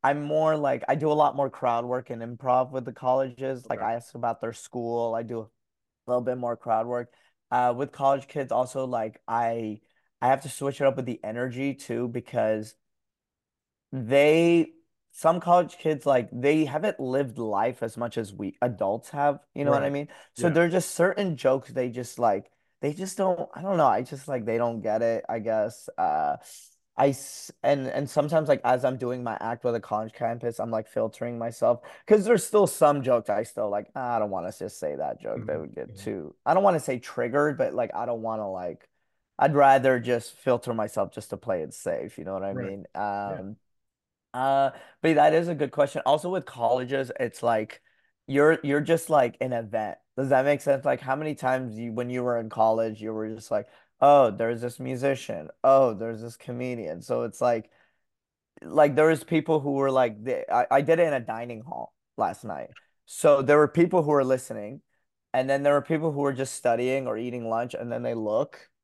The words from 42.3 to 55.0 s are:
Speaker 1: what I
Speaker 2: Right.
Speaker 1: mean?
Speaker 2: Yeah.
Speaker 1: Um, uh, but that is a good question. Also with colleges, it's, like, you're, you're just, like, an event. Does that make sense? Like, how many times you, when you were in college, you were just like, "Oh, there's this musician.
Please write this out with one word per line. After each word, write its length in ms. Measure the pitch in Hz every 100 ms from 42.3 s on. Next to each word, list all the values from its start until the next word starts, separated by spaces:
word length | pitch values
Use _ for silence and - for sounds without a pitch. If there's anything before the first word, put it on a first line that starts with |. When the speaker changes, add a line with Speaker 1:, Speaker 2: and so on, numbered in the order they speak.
Speaker 1:
what 100 | 95
I 100 | 98
Speaker 2:
Right. 200 | 98 95
Speaker 1:
mean? 120 | 98 - - 104 101 101
Speaker 2:
Yeah. 160 | 90
Speaker 1:
Um, 140 | 95 110 _ _ _ _ _ _ _
uh, 380 | 123 135 139 135 - - _
but 140 | 160 147
that 180 | 156
is 140 | 160 170
a 60 | 151
good 160 | 139
question. 300 | - 139 - -
Also 240 | 151 180
with 160 | 185 -
colleges, 640 | 123 117 127 127 135 123 -
it's, 220 | 120 -
like, 400 | 117 110 110 - _ _ _ _ -
you're, 300 | 135 151 160
you're 160 | 139 143
just, 280 | 147 165 -
like, 260 | 151 120 -
an 100 | 131
event. 440 | 120 110 110 104 - _ -
Does 140 | 135
that 140 | 131 135
make 140 | 143
sense? 220 | 151 139 143
Like, 140 | 127
how 160 | 131 139
many 180 | 156 143
times 420 | 131 131 127 107
you, 140 | 117
when 180 | 113 123
you 140 | 127
were 140 | 123 117
in 100 | 113
college, 520 | 113 113 113 113 107
you 100 | 110
were 140 | 110 110
just 160 | 110 -
like, 160 | 107 101 - _ _
"Oh, 280 | 143 143 123
there's 280 | 104 117 120
this 180 | 123 -
musician. 720 | 131 127